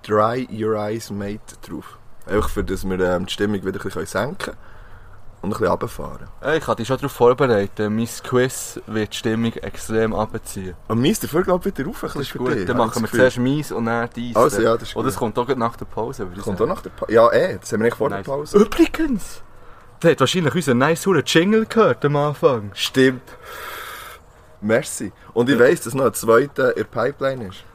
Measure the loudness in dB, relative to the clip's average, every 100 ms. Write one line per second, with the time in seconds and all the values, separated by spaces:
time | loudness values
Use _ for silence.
0 | 2 2 2 0 -6 -4 -2 -2 -2 -6
1 | -8 -8 -8 -10 -14 -18 -12 -12 -12 -20
2 | -18 -16 -2 0 0 -2 -2 -2 -2 0
3 | 2 2 -2 -2 0 0 -4 -6 -8 -8
4 | -4 -4 -4 -6 -10 -10 -16 -18 -18 -18
5 | -18 -16 -16 -8 -6 0 0 0 -2 -8
6 | -12 -12 -14 -8 -2 -2 -2 -4 -2 -2
7 | -4 4 4 6 4 4 2 -2 -2 0
8 | -4 -6 -2 0 0 -2 -10 -12 -6 -4
9 | -4 -4 -2 0 0 -2 -10 -10 -4 0
10 | 0 0 -2 -6 -10 -10 -10 -12 -4 2
11 | 2 0 0 0 2 0 -2 -4 -8 -6
12 | -8 -6 -8 -4 -2 0 0 0 0 0
13 | -2 2 2 4 0 0 -4 -4 -2 -2
14 | -4 -6 -2 2 2 4 2 0 -2 -4
15 | -4 -2 -2 -2 -2 0 -2 -4 -10 -6
16 | -6 -6 -10 -6 -6 -2 0 -2 -8 -8
17 | 4 6 8 6 2 -4 -4 0 0 0
18 | -4 -4 -6 -6 2 4 4 4 2 2
19 | -2 -2 -4 -12 -16 -18 -20 -20 -20 0
20 | 2 4 2 2 0 0 2 2 4 2
21 | 2 2 4 2 4 2 2 4 4 4
22 | 2 2 0 2 2 2 -4 -6 0 4
23 | 4 4 -12 -20 -18 -16 -14 -14 -14 -14
24 | -18 -20 -20 -20 -20 -8 0 2 0 -8
25 | -10 -10 -4 0 4 8 8 6 -2 0
26 | 0 2 4 4 4 0 0 0 -4 -2
27 | -2 -2 -4 -4 -10 -12 -20